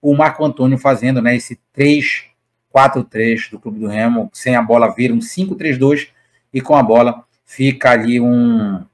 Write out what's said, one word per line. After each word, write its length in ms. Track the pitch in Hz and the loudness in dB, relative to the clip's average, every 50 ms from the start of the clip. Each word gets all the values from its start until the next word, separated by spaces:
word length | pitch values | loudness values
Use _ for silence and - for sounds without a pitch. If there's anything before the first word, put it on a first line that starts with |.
o 140 | - 147 143 | 2 0 2
Marco 300 | 143 156 156 147 - 156 | 2 2 0 0 -2 -4
Antônio 340 | 147 - - 127 131 135 127 | -4 -2 0 0 0 0 0
fazendo, 420 | - - 131 107 113 127 131 127 | 0 0 0 0 0 -2 -2 0
né, 140 | 113 120 123 | 0 0 -2
esse 240 | 117 - - 123 _ _ _ | -2 -4 -10 -18 _ _ _
três 540 | _ - 139 147 147 147 135 - - - - _ _ _ _ _ _ _ _ _ | _ 0 2 2 2 2 0 -4 -6 -8 -10 _ _ _ _ _ _ _ _ _
quatro 320 | _ 135 135 135 131 131 | _ 4 4 4 2 -2
três 460 | 117 _ _ 110 110 113 113 113 - - | -8 _ _ -2 0 0 0 -2 -6 -12
do 100 | - 104 | -16 -16
Clube 220 | _ 110 107 110 | _ -14 -12 -10
do 80 | 110 104 | -10 -8
Remo, 420 | 104 107 110 117 120 117 104 98 | -4 -2 -2 -2 -2 -2 -6 -8
sem 220 | _ - - 131 123 | _ -8 -4 0 0
a 80 | 120 | 0
bola 320 | 117 110 117 117 117 110 - | 2 2 2 4 4 2 0
vira 180 | - 123 127 | -2 -4 -2
um 80 | 117 117 | -2 -4
cinco 360 | 113 - - 180 190 190 185 | -4 -6 -8 -6 -6 -6 -6
três 200 | - - 156 135 | -6 -4 -4 -2
dois 340 | 127 131 139 147 143 - - _ _ _ _ _ _ _ _ - | 0 2 0 0 0 -4 -12 _ _ _ _ _ _ _ _ -10
e 60 | 131 | -10
com 160 | 127 - 151 | -2 0 2
a 60 | 143 | 2
bola 420 | 127 107 110 120 120 120 117 - - _ _ _ _ | 4 4 4 4 4 2 0 -6 -16 _ _ _ _
fica 460 | _ - - 131 135 131 - - 131 | _ -6 -2 -2 -2 -2 0 2 2
ali 300 | 123 113 113 117 120 123 | 2 4 2 0 0 2
um 640 | 120 120 123 123 120 120 117 113 107 101 98 - 180 _ | 2 2 2 2 2 2 2 0 -2 -4 -6 -8 -10 _